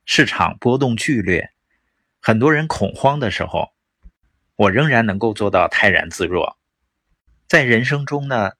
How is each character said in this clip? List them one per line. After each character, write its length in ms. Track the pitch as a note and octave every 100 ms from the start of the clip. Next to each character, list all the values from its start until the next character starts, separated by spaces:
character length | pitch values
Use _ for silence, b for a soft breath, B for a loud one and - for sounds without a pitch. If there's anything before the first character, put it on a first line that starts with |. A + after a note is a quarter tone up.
市 220 | - - B2
场 320 | - F2 -
波 180 | B2 C3
动 200 | C3+ A2
剧 260 | - B2+
烈， 300 | F#2 F2 - _ _ _ _ _ _ _
很 180 | - A2
多 140 | C3+
人 140 | D3+ D#3
恐 260 | - G2
慌 280 | - C3+ D3
的 100 | A#2
时 140 | -
候， 300 | E2 E2 D2+ _ _ _ - _ _ _ _ _
我 140 | G2+
仍 180 | G2 D3+
然 180 | B2 A2+
能 120 | F#2+
够 140 | A2+
做 180 | G#2 G2+
到 180 | F#2+ E2+
泰 200 | - G#2+
然 220 | E2+ D#2+
自 160 | - E2+
若。 320 | F2+ - - _ _ _ _ _ _ _ _ _
在 160 | E3
人 220 | C3 A2+
生 200 | B2+ C#3+
中 240 | C#3 C#3+ C#3
呢， 240 | B2+ G2 -